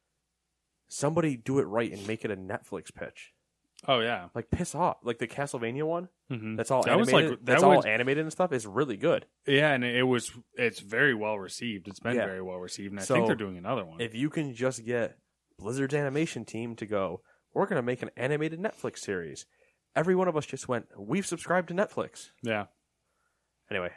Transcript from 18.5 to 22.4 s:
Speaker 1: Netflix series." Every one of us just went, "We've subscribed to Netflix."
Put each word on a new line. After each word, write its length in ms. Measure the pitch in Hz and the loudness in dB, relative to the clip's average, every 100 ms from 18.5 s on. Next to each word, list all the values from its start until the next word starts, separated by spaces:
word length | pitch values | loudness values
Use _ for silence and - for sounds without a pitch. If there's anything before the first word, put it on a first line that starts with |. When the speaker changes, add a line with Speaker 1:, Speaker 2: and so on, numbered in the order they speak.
| 165 | -4
Speaker 1:
Netflix 380 | 214 - 120 - | -6 -4 -8 -8
series." 460 | - 92 80 69 - _ _ _ _ - | -6 -4 -6 -12 -18 _ _ _ _ -2
Every 180 | 170 185 | 2 4
one 120 | 180 | 4
of 80 | 156 | 0
us 100 | - | -2
just 220 | 135 - | -6 -4
went, 200 | 120 - - | -4 -4 -12
"We've 260 | 101 180 190 | -4 -2 -2
subscribed 440 | 165 - 180 170 | -4 0 0 0
to 40 | |
Netflix." 580 | 175 214 - - - - _ | -2 -2 -2 -6 -8 -20 _